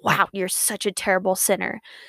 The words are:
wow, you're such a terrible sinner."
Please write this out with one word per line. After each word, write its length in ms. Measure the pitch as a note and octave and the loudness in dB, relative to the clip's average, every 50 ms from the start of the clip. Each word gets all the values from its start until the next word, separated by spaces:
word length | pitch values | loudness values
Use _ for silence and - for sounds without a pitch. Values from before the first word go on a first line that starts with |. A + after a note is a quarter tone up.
wow, 280 | - - - - G3 - | 0 0 2 2 2 0
you're 160 | - G3 F#3 F3+ | 0 -4 -4 -2
such 380 | - - - - A3 G3+ - | -2 -2 -2 -2 -2 -2 -4
a 60 | G#3 | -4
terrible 440 | F#3 - - - F#3+ F#3 F#3 F#3+ F#3 | -4 -2 0 2 2 2 2 0 0
sinner." 460 | - - - G3 F#3 F#3 - - - - - - - - | 2 2 0 0 0 0 -4 -6 -8 -12 -16 -20 -20 -20